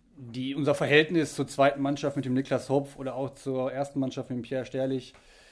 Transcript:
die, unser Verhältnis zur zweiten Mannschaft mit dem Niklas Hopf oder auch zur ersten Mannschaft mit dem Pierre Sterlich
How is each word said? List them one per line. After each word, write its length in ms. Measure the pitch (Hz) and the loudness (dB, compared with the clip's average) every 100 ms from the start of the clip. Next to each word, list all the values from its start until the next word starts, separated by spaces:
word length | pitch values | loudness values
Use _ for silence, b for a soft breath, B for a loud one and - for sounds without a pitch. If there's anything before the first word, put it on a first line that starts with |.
| _ - | _ -18
die, 380 | 120 123 131 | -12 -6 -4
unser 200 | 143 147 | 0 2
Verhältnis 600 | - 135 165 156 170 143 | 2 6 6 6 2 0
zur 120 | - 135 | -2 -2
zweiten 340 | - 139 139 | 4 4 4
Mannschaft 340 | 139 143 143 139 | 0 0 -2 -2
mit 80 | |
dem 100 | 127 | 0
Niklas 340 | 127 135 - - | 0 0 -2 2
Hopf 260 | 139 139 - | 0 0 -6
oder 200 | 135 123 | -8 -6
auch 140 | 135 | -6
zur 360 | - 135 131 131 | -6 -6 -2 -2
ersten 260 | 127 143 139 | -4 -4 -2
Mannschaft 320 | 131 135 127 | -2 -4 -6
mit 80 | 123 | -6
dem 40 | |
Pierre 220 | 117 131 | -4 -6
Sterlich 500 | 123 135 131 131 123 B B B B | -4 -2 -2 -2 -6 B B B B